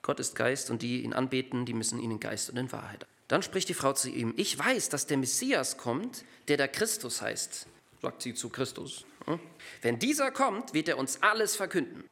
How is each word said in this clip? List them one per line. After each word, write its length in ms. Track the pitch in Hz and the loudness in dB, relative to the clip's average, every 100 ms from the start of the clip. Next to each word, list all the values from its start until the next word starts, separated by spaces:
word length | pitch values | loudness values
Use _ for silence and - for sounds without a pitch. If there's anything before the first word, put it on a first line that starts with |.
„Gott 180 | - 143 | 0 0
ist 160 | 120 - | -2 2
Geist 340 | 120 135 - | 2 2 -2
und 120 | 117 | -2
die 220 | 120 123 | 0 -2
ihn 100 | 117 | 0
anbeten, 520 | - 127 131 131 123 123 | 0 2 0 0 -2 -2
die 80 | |
müssen 260 | 113 110 117 | 0 0 -2
ihn 120 | 113 | -2
in 80 | 107 | -2
Geist 300 | 107 107 - | -4 -4 -4
und 80 | 123 | -2
in 140 | 127 | -4
Wahrheit.“ 340 | - 107 101 - _ _ | -6 -8 -12 -16 _ _
Dann 160 | 165 | 2
spricht 260 | 190 190 180 | 2 -2 0
die 40 | |
Frau 200 | 175 139 | 2 2
zu 160 | 139 131 | 2 0
ihm: 240 | - 117 113 | 0 0 2
„Ich 220 | - 131 | 0 2
weiß, 320 | 214 247 - | 2 2 2
dass 180 | 143 - | 0 2
der 100 | 139 | 2
Messias 600 | 127 - 254 208 127 - | 2 0 2 2 2 -2
kommt, 480 | 123 131 240 - - - - | -2 0 -2 -8 -16 -10 2
der 100 | 147 | 4
da 100 | 135 | 4
Christus 540 | - 220 - 123 - | 2 0 0 -4 -4
heißt“, 460 | 110 110 - - - - _ - | -2 -4 -6 -8 -12 -20 _ -6
sagt 200 | 127 - | -6 -4
sie 120 | 127 | -6
zu 160 | 120 117 | -6 -6
Christus. 560 | 127 127 - 135 - - - - | -2 -4 -4 -10 -12 -16 -12 -4
Hm? 140 | 165 - - - - | -4 -6 -18 -18 0
„Wenn 180 | 120 120 | 0 2
dieser 320 | 233 294 269 | 2 2 0
kommt, 420 | 262 262 202 - | 4 2 2 0
wird 160 | 151 160 | 0 2
er 80 | 131 | 0
uns 240 | 135 - | 0 4
alles 340 | 208 220 208 - | 4 4 2 2
verkünden.“ 500 | 226 185 123 - - | 0 0 0 -6 -16